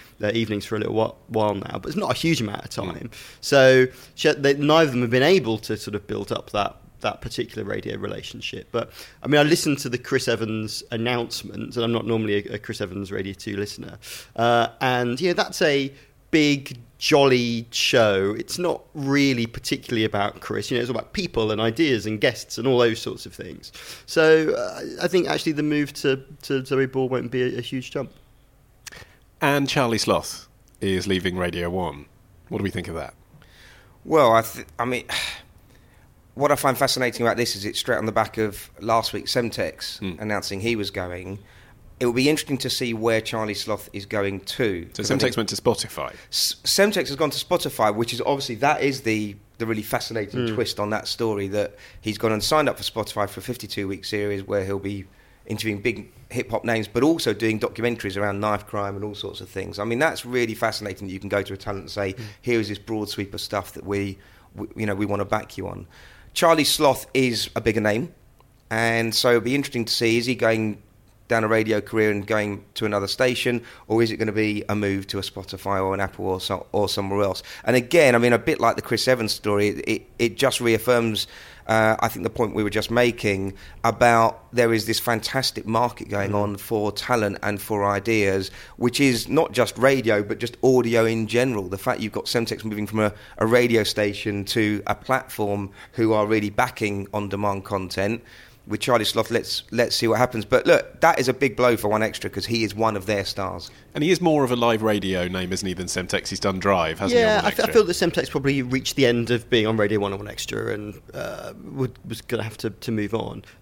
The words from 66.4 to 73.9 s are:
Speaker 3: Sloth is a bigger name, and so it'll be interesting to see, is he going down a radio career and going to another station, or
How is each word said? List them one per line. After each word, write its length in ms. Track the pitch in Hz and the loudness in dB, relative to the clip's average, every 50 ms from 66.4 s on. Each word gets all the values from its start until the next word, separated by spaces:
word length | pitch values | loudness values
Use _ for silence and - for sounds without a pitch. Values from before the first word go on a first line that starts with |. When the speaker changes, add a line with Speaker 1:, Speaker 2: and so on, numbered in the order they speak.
| 180 165 165 156 143 | 6 6 6 6 4
Speaker 3:
Sloth 420 | - - - 151 139 127 - - - - | 2 2 4 4 4 4 4 -2 -2 2
is 360 | 131 131 127 117 104 - - - | 2 2 2 2 0 -4 -4 -6
a 60 | 113 | -2
bigger 200 | 107 117 107 113 | 0 2 2 2
name, 320 | 104 107 104 113 151 170 - - _ - _ _ - _ _ _ _ _ | 2 2 2 0 -2 -6 -10 -18 _ -20 _ _ -20 _ _ _ _ _
and 420 | 110 113 117 113 113 113 113 113 104 | -2 0 2 2 2 2 0 0 0
so 160 | - - 127 | 2 4 6
it'll 120 | 120 117 | 4 4
be 120 | 104 120 131 | 4 2 0
interesting 300 | 143 139 135 - 123 113 | 0 -2 -2 -4 -4 -2
to 80 | - - | -2 -2
see, 240 | - 120 113 113 120 | 0 2 4 2 2
is 80 | 117 | 2
he 80 | 127 127 | 0 -2
going 480 | 107 117 113 113 110 110 107 104 - - _ _ _ _ _ _ _ _ _ | 2 2 2 2 2 0 -2 -2 -6 -10 _ _ _ _ _ _ _ _ _
down 140 | 117 113 113 | 0 2 2
a 40 | 110 | 4
radio 320 | 113 110 110 107 110 104 | 4 2 4 2 2 0
career 320 | 101 - 113 110 107 107 | 0 -2 0 2 2 4
and 140 | 104 101 95 104 | 2 0 -2 0
going 360 | 113 107 104 104 101 98 - - _ | 0 0 0 -2 -4 -8 -10 -14 _
to 100 | - 117 | -6 -4
another 220 | 107 104 101 98 98 | 0 0 0 -2 -2
station, 540 | - - 131 127 127 120 - 123 120 117 117 - - - - | -2 0 0 0 0 0 0 0 -2 -2 -4 -8 -16 -20 -4
or 140 | - | 0